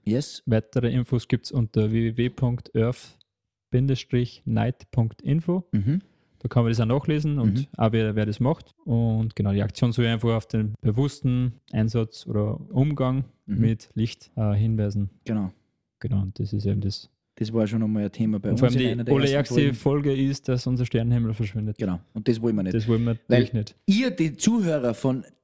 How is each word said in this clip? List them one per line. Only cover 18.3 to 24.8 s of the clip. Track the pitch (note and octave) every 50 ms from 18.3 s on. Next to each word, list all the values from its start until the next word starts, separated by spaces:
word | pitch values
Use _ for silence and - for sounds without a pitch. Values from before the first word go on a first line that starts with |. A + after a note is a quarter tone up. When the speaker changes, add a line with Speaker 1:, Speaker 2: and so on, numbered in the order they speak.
| G#2+ G2+
Speaker 1:
bei | G2 G#2+
Speaker 2:
Und | G#2+ A#2
vor | C3 B2
Speaker 1:
uns | B2
Speaker 2:
allem | B2 B2+
Speaker 1:
in |
Speaker 2:
die | B2 -
Speaker 1:
einer | A#2+ A#2+
der | A#2 C#3
ersten | C#3 C#3
Speaker 2:
allererste | C#3 C3+ C#3+ C#3 - B2+
Speaker 1:
Folgen. | B2 C#3+ C#3+ C3
Speaker 2:
Folge | A2 - C#3+ C#3 D3 C#3+ C#3+ C3+
ist, | C3 C3+ C3+ C#3 - - -
dass | B2+ B2 - C3
unser | B2+ B2 B2
Sternenhimmel | A#2 - A#2+ A2+ A#2+ A#2+ A#2+ A#2 A2 A2
verschwindet. | - A#2 G2+ F#2+ A2 G#2 G#2+ G#2+ -
Speaker 1:
Genau, | A2 F#2+ F2+ E2+ - _ _
und | A2 G#2+ -
das | A#2+ A2
wollen | A2+ A#2 A2
wir | G#2 F#2+
nicht. | F#2 F#2+
Speaker 2:
Das | A#2 G#2+
wollen | A2 A2+ A2+ A#2
wir | A#2 A#2 A2 -
Speaker 1:
Weil | - A#2+ B2 A#2
Speaker 2:
natürlich | - -
nicht. | A2+ G#2 - - _ _
Speaker 1:
ihr, | - G3 G#3+ C4 B3+ -
die | - E3 D#3+ B2+
Zuhörer | - - G#3+ A3+ A#3 G3+ E3+ D#3 D3